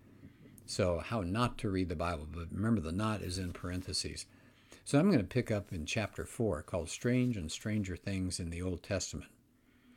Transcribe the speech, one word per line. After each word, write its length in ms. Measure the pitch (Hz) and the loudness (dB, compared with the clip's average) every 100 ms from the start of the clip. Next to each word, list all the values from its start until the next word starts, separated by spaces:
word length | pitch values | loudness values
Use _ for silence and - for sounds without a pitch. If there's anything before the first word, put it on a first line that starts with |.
| - - - - - - - | -20 -20 -20 -20 -20 -18 -6
So 320 | - 92 82 | 2 2 2
how 220 | - 117 | 0 -2
not 360 | 87 110 120 - | 0 2 0 0
to 140 | 107 | 0
read 180 | 95 90 | 2 2
the 60 | 82 | 0
Bible, 320 | 85 78 76 | -2 -2 -6
but 200 | 82 82 | -8 -6
remember 300 | 87 107 107 | -2 2 2
the 100 | 78 | 2
not 320 | 87 110 104 | 0 0 -2
is 160 | 92 92 | -4 -4
in 120 | 87 | -4
parentheses. 760 | - 90 90 92 92 90 - - - - - - - | -6 -4 -4 -4 -4 -4 -8 -14 -18 -20 -20 -20 -16
So 140 | - 139 | 2 6
I'm 140 | 196 | 8
gonna 120 | 147 87 | 6 4
pick 260 | 123 - | 0 2
up 220 | 104 - | 0 -2
in 120 | 92 78 | -6 -2
chapter 380 | - 101 - | -2 -2 -4
four 380 | - - 110 73 | -6 0 2 0
called 280 | - 90 78 | -2 -4 -2
Strange 460 | - 123 123 123 107 | -2 2 4 2 0
and 160 | 78 | -4
Stranger 460 | - 110 107 92 90 | -4 -2 0 0 -4
Things 420 | 101 95 92 - | -2 -2 0 -2
in 100 | 85 | -4
the 120 | 85 | -2
Old 220 | 92 85 | -2 -4
Testament. 460 | - 95 - 87 - - _ _ _ _ - | -2 -2 -2 -6 -10 -20 _ _ _ _ -20